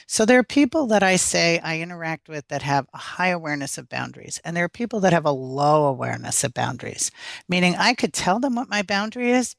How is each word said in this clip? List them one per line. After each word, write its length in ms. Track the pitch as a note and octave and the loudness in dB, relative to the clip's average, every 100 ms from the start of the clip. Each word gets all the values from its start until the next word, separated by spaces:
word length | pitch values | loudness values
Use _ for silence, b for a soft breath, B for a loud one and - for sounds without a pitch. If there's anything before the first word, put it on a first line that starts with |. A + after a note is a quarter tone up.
| B | B
So 180 | - | 2
there 140 | A3 B3+ | 6 6
are 60 | |
people 420 | - C#4+ C#4+ D#4+ B3 | 4 2 2 2 2
that 140 | G#3 | 4
I 140 | F#3+ F3+ | 4 4
say 420 | - F3 E3+ E3 | 2 2 2 0
I 180 | D#3+ D#3+ | -2 -6
interact 480 | E3+ F3 D#3+ D#3+ - | -8 -8 -8 -8 -10
with 180 | D3+ - | -14 -8
that 140 | C#3+ | -6
have 240 | C3+ C#3 B2+ | 0 0 0
a 60 | - | -8
high 300 | - - F3+ | -10 -2 0
awareness 500 | F3 D#3+ D3 C#3 - | 0 -4 -6 -6 -10
of 100 | B2+ | -10
boundaries, 520 | B2+ B2+ B2+ - - | -8 -10 -12 -14 -12
and 120 | - E3+ | -6 -4
there 80 | |
are 40 | E3+ | -4
people 320 | - A#3+ A3 | -4 -6 2
that 120 | F#3 | 4
have 120 | E3+ | 4
a 60 | D3+ | 2
low 560 | C3+ C3 C3+ D3 D3+ C#3+ | 0 -2 0 4 4 4
awareness 580 | B2+ B2 A#2+ - - | 0 -4 -6 -4 -2
of 80 | B2+ | -2
boundaries, 560 | B2 A#2+ B2 - - - B B B B | -2 -4 -6 -10 -6 -8 B B B B
meaning 260 | F3+ F3+ - | 2 2 2
I 180 | G#3 | 2
could 180 | B3 G3+ | 2 -2
tell 260 | - F3+ G#3 | 0 0 2
them 140 | C4+ | 0
what 140 | A#3+ C#4+ | -2 -4
my 140 | G#3 | -4
boundary 480 | F#3+ G3+ G#3+ B3 A#3+ | -2 -2 -4 -2 2
is, 260 | B3+ A#3+ | 2 0